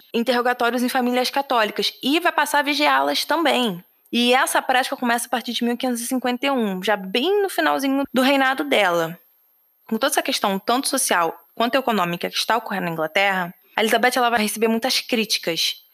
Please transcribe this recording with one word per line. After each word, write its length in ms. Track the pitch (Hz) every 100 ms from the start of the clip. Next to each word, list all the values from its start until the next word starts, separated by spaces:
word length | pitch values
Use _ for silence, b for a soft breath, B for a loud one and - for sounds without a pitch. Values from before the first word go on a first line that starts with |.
| -
interrogatórios 720 | 233 233 247 240 247 240 247
em 60 | 247
famílias 400 | 262 247 247 247
católicas 640 | 277 269 240 208 208 190 -
e 160 | 254 330
vai 140 | 330
passar 260 | 320 294 285
a 40 |
vigiá-las 600 | 277 285 294 269 285 285
também. 600 | - 311 294 240 233 175 - _ _
E 220 | 233 240
essa 280 | 254 320 311
prática 340 | - 254 262 269
começa 320 | 240 233 -
a 20 |
partir 240 | 240 233
de 100 | 220
mil 140 | 240 240
quinhentos 240 | 254 233
e 60 | 240
cinquenta 400 | 254 247 247 277
e 40 |
um, 320 | 269 214 185
já 140 | 196 202
bem 440 | 190 226 330 415
no 80 | 392
finalzinho 540 | - 302 294 269 277 277
do 80 | 247
reinado 440 | 262 277 262 262 294
dela. 520 | 233 185 170 160 175 _ _ _ _ _ _ -
Com 100 | 220
toda 140 | 277
essa 100 | 339
questão, 380 | 311 - 208 190
tanto 300 | - 247 -
social 480 | 269 - 185 165 - _
quanto 220 | - 233 269
econômica, 540 | 262 208 175 175 185
que 80 | -
está 200 | - 226
ocorrendo 280 | - 196 175
na 60 |
Inglaterra, 600 | 160 156 196 196 190 175 - b -
a 60 |
Elizabeth, 360 | 214 226 247 262
ela 120 | 233
vai 120 | 226
receber 260 | 214 214 226
muitas 320 | 226 254 -
críticas, 800 | - 226 208 - 180 170 - - _